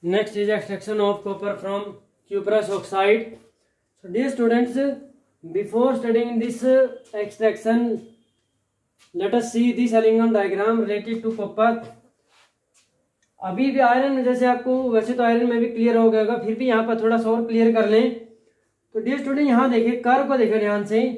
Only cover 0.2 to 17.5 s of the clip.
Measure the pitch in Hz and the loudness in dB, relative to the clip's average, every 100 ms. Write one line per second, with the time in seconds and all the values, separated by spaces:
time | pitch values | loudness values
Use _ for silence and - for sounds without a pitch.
0.2 | 214 208 208 214 208 196 - 214 202 202 | -2 -4 -2 -2 -4 -12 -6 -2 0 -2
1.2 | 202 196 202 - 190 202 202 - _ _ | -6 -6 -6 -8 -6 -8 -8 -16 _ _
2.2 | _ 196 196 214 202 196 - 196 196 226 | _ -6 0 0 0 -6 -4 0 2 2
3.2 | 226 - _ _ _ _ _ _ 185 185 | 0 -14 _ _ _ _ _ _ -8 -4
4.2 | 269 247 233 240 247 262 277 262 - _ | -4 0 2 2 2 0 -2 -4 -12 _
5.2 | _ _ 165 175 208 220 254 233 233 226 | _ _ -8 -6 -4 0 0 0 0 0
6.2 | 240 233 233 - 254 262 254 - - 214 | 0 -2 -4 -2 2 4 2 -2 -14 -8
7.2 | 208 - 220 - 226 233 240 214 - _ | -8 0 0 0 0 0 0 -4 -8 _
8.2 | _ _ _ _ _ _ _ _ _ 175 | _ _ _ _ _ _ _ _ _ -6
9.2 | 196 240 226 233 240 240 247 220 220 226 | -2 -2 -2 0 0 2 0 2 4 4
10.2 | 226 220 196 190 208 226 202 208 220 226 | 2 2 0 0 0 0 0 -4 -4 -6
11.2 | 226 220 202 - 226 226 - - _ _ | -6 -6 -8 0 0 0 -8 -20 _ _
12.2 | _ _ _ _ _ _ _ _ _ _ | _ _ _ _ _ _ _ _ _ _
13.2 | _ _ 190 185 269 262 247 247 277 269 | _ _ -10 -2 -2 2 4 4 2 0
14.2 | 247 247 247 247 254 254 262 226 220 247 | 0 2 2 0 0 -2 2 0 0 0
15.2 | 233 233 247 233 233 226 233 226 226 220 | 2 2 2 0 -2 0 2 4 4 4
16.2 | 214 240 202 226 254 220 226 226 220 226 | 0 -2 -4 -4 0 0 0 0 0 0
17.2 | 226 226 226 | 0 -2 0